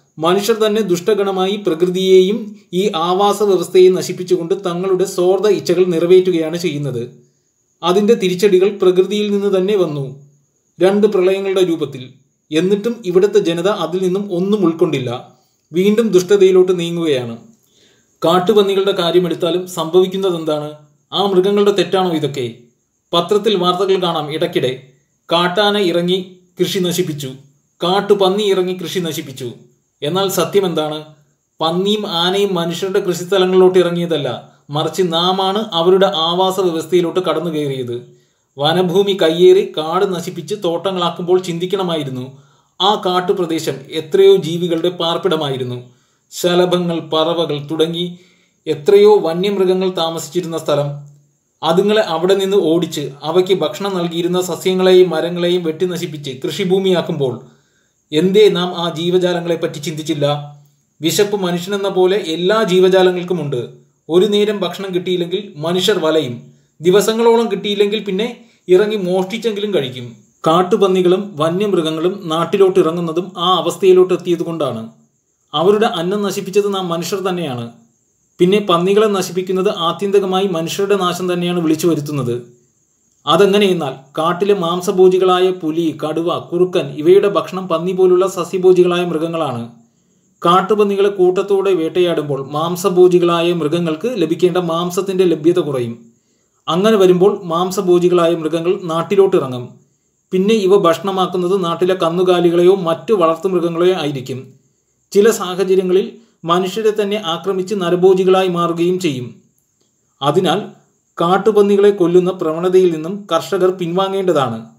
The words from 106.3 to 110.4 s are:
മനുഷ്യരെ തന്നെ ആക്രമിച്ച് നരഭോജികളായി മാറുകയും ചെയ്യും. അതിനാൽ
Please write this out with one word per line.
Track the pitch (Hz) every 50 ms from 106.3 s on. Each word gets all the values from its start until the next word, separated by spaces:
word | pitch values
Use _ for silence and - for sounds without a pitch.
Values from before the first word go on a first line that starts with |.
| _ _ -
മനുഷ്യരെ | 165 170 185 190 185 - 220 214 214 208 214 208
തന്നെ | 196 202
ആക്രമിച്ച് | - 165 160 165 170 170 190 190 185 180 185 214
നരഭോജികളായി | 196 175 170 175 175 180 190 185 185 190 185 185 185 190 185
മാറുകയും | 170 170 170 165 165 170 170 175 185 180
ചെയ്യും. | 180 170 135 123 123 117 - _ _ _ _ _ _ _ _ _ _ _ _ _ _ _ _ - 139
അതിനാൽ | 147 151 185